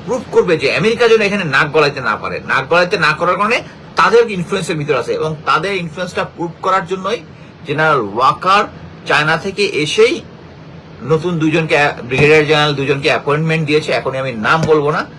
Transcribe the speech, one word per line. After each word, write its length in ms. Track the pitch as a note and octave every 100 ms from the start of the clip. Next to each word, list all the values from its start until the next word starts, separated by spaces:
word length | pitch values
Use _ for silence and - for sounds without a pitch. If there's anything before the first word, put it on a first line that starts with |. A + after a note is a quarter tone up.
| -
প্রুভ 160 | B3 -
করবে 260 | A3 F#3 D#3+
যে 180 | C3 A#2
আমেরিকা 320 | G3+ A#3 A#3+
যেন 140 | A3
এখানে 220 | G3+ G3+
নাক 280 | E3+ C3+ D#3
গলাইতে 300 | D#3 D3 C#3
না 140 | A#2 G2+
পারে। 240 | F#2 F2
নাক 280 | G#2 B2 C3+
গলাইতে 300 | E3+ F3 F#3+
না 160 | D3+
করার 240 | D#3 F3 F#3
কারণে 240 | G#3 B3+ - - - -
তাদের 360 | F3 A3+ A3+
ইনফ্লুয়েন্সের 460 | G3 E3+ G3 F3+ D#3+
ভিতরে 200 | C#3+ C3+
আছে, 160 | A#2
এবং 220 | - D#3 D3+ C#3
তাদের 280 | D3 F#3
ইনফ্লুয়েন্সটা 500 | G3 F3 D3+ F3 G3+
প্রুভ 280 | F3+ - F3 -
করার 260 | F#3 F#3+ F3
জন্যই 300 | F#3 F#3+ A#3 - - - - -
জেনারেল 320 | C#3 D#3 D3
ওয়াকার 640 | G#2 G#2+ C3 D3+ F3+ G3+ G#3+ - - - -
চায়না 300 | C#3 D3+ E3
থেকে 280 | G3 F#3+ G3
এসেই 560 | - D3+ - A#3 E4 - - - - - - - -
নতুন 360 | B2 D#3 E3+ E3+
দুইজনকে, 380 | D#3+ E3 D#3 D#3 D3 -
ব্রিগেডিয়ার 440 | A#2+ C3 D3 D#3 D3
জেনারেল 280 | D3+ D3 C#3
দুজনকে 320 | C3+ C#3 D3
অ্যাপয়েন্টমেন্ট 600 | A#2+ - C#3+ D#3+ D#3+ D3+
দিয়েছে। 240 | D3+ D3+
এখনই 260 | C3 C3 C3
আমি 160 | C3+
নাম 280 | A2+ A2+ D#3+
বলবো 300 | D#3 D#3 C#3+
না, 140 | E3+ -